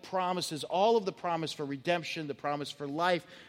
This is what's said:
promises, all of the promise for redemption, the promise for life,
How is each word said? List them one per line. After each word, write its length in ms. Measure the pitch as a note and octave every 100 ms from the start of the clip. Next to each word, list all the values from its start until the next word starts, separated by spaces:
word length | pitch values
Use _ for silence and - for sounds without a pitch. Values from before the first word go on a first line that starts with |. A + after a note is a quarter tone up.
promises, 600 | - F#3+ F3+ F3+ - D#3
all 340 | - F3 G#3+ A#3
of 80 | F#3
the 60 |
promise 420 | D#3+ F3+ E3 D#3
for 100 | -
redemption, 600 | C#3+ C#3 D#3 F3 D#3 E3+ D3
the 80 |
promise 380 | C3+ D3 D3 C#3
for 160 | - D3
life, 360 | D3 F3 F3 - -